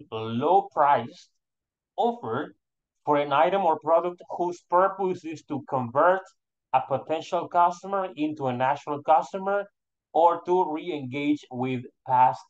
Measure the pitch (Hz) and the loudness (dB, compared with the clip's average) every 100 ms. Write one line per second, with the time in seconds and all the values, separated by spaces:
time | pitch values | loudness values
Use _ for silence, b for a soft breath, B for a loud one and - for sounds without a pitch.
0 | - 110 110 117 151 196 196 160 143 143 | -10 -8 -6 -2 2 2 2 0 2 2
1 | 117 - _ _ _ _ _ _ _ - | 0 -14 _ _ _ _ _ _ _ -2
2 | 233 233 110 127 - _ _ _ _ _ | -2 -2 -6 -6 -8 _ _ _ _ _
3 | - 147 147 143 175 196 175 156 147 165 | 0 0 2 2 2 2 0 0 2 2
4 | 175 175 - - 175 175 - 175 190 196 | 0 -8 -14 -6 -6 -6 0 2 2 0
5 | 185 175 160 156 - 131 - 131 120 135 | -4 -4 -8 -12 -8 -10 -4 -4 -2 2
6 | 170 185 - _ _ _ - 135 - 135 | 4 2 -2 _ _ _ -2 -2 0 -6
7 | - 160 151 175 151 175 175 175 190 196 | -4 -8 -4 -6 -2 2 2 0 -6 -4
8 | 185 165 151 147 131 123 131 143 151 143 | -4 -4 -6 -2 -4 0 0 -2 -6 -6
9 | - 160 - - 294 302 294 _ _ _ | 2 2 2 -6 -2 -2 -4 _ _ _
10 | _ 151 170 170 175 185 170 156 175 147 | _ 4 4 2 0 0 0 -4 -6 -8
11 | 131 143 147 147 - 127 127 123 131 _ | -6 -4 -2 -2 -4 -6 -4 -4 -8 _
12 | - 127 131 131 | -2 4 4 2